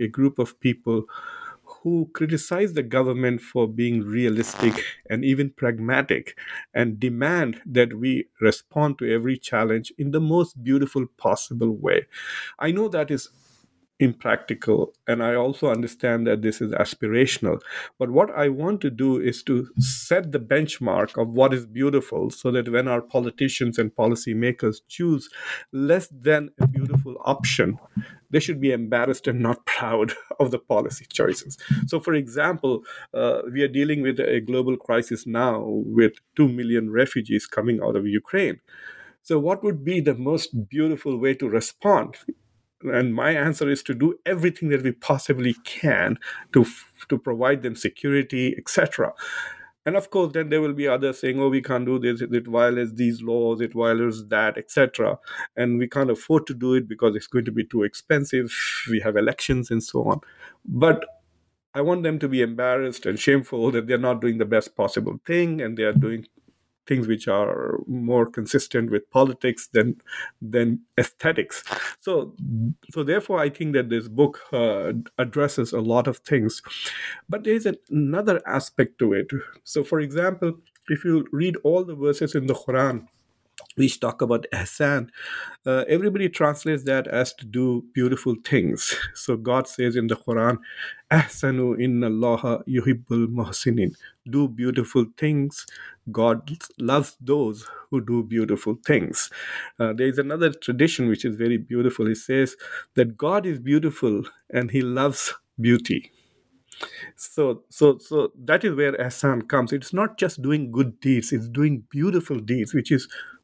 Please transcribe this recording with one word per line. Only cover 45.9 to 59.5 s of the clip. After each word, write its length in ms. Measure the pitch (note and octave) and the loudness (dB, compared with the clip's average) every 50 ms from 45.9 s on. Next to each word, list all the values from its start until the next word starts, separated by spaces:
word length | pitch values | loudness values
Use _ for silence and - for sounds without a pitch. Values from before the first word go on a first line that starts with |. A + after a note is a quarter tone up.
| A2+ F#2+ F2 G2+ A2+ - - - - - - - | 2 2 2 0 -2 -4 -6 -10 -14 -14 -4 2
to 100 | - C3+ | 4 6
f-, 300 | A#2+ - - - - - _ - - - | 6 4 2 -8 -18 -20 _ -18 -6 -4
to 80 | C#3+ | -4
provide 460 | A#2+ - C3+ A#2 A2+ B2+ C3+ C#3+ C3 | -4 -2 -4 -4 0 0 2 0 0
them 140 | A#2+ B2 A2+ | -2 -6 -6
security, 800 | - - G#2 - - - C#3+ C#3 C#3 C3 C3+ C3+ B2+ B2+ B2+ - - | -4 -6 -6 -6 -4 -2 0 0 0 0 0 -2 -2 -2 -2 -2 -4
et 100 | - - | -6 -2
cetera. 460 | - F3 E3 - - - - - - - - - - - - - - - - - _ _ - | 0 2 2 2 0 -2 -2 -2 -4 -8 -12 -10 -8 -8 -10 -10 -12 -16 -20 -20 _ _ -4
And 100 | D3+ F#3 | -2 0
of 140 | G3 G3 - | 0 0 0
course, 240 | - F#3+ F3 D#3 C#3+ | 0 0 0 2 0
then 160 | E3 D#3+ D3 | -2 -2 0
there 100 | D#3+ D#3 | 0 0
will 140 | D#3 D3 C#3+ | 0 0 -2
be 120 | D3 D3 | -2 0
others 320 | C#3 B2 C3 C#3 C3+ B2+ - | 0 0 0 0 -2 -2 -2
saying, 220 | - C3 C3 C3+ | -4 -2 0 0
"Oh, 80 | C#3 C3+ | 2 2
we 140 | C3 C3+ | 2 0
can't 240 | C3+ - C3 B2 B2 | 0 0 -2 -2 0
do 120 | B2+ C3 B2+ | 0 -2 0
this, 220 | A#2+ A#2+ A#2+ A#2 | 0 -2 -2 -2
it 260 | B2 A#2 A#2+ A#2+ A#2 | -2 -2 -2 -2 -2
violates 460 | A#2+ A2+ A#2 A#2+ A#2+ A#2+ B2 B2 A2+ | 0 2 4 4 4 2 0 -2 -4
these 300 | A2 A#2 B2 A#2+ A#2 A2+ | -2 0 0 0 0 -2
laws, 400 | A2+ A#2 A#2 A#2+ A#2 A#2 A2+ A2 | -4 -2 0 0 0 0 0 -2
it 100 | A#2+ A2 | -4 -4
violates 520 | - A2+ A#2 A#2 A2+ A2+ A#2+ A#2+ A2 A2 G#2+ G#2 | -2 0 2 2 2 2 2 0 -2 -4 -6 -2
that, 300 | A2 G#2+ A2 G#2+ - A2 | 0 0 2 0 0 -4
et 120 | G#2+ - | -8 -2
cetera. 480 | - D3 C3+ C3 - - A2 G2+ - - - - - - - - _ | 2 2 2 4 2 0 0 0 -2 -4 -8 -14 -14 -12 -14 -10 _
And 220 | A#2+ A#2+ A#2+ A#2+ A#2+ | -2 -2 0 0 0
we 100 | B2 A#2+ | -2 -2
can't 220 | - C#3+ C3+ B2+ | -2 0 0 0
afford 360 | A2+ - - - D#3+ D3+ D#3 - | 0 -2 0 2 2 2 2 -2
to 40 | |
do 220 | C3+ A#2+ B2 B2+ B2+ | -6 -4 0 2 2
it 120 | B2+ B2 | 2 2
because 300 | G#2+ A2 - A#2+ A2 G#2 | -2 -2 0 2 2 2
it's 100 | G#2+ - | 0 -4
going 200 | - - B2 A#2 | -2 -2 -2 -2
to 60 | A#2 | 0
be 120 | G#2+ A2+ G#2+ | -2 -2 -2
too 200 | - - A2+ G#2 | -2 0 0 0
expensive. 680 | G#2 - - - - D#3 C#3+ C#3 - - B2+ B2 A2+ - - - - - - - A#2+ | 0 -2 -4 -2 0 0 0 0 0 0 -2 -2 -2 -4 -6 -6 -4 -6 -6 -4 -2
We 100 | A2+ G#2+ | -2 0
have 160 | G2+ A2 G#2 | 0 0 0
elections," 540 | G#2 G#2 A#2 B2+ - - - | 2 2 0 0 -2 -2 -2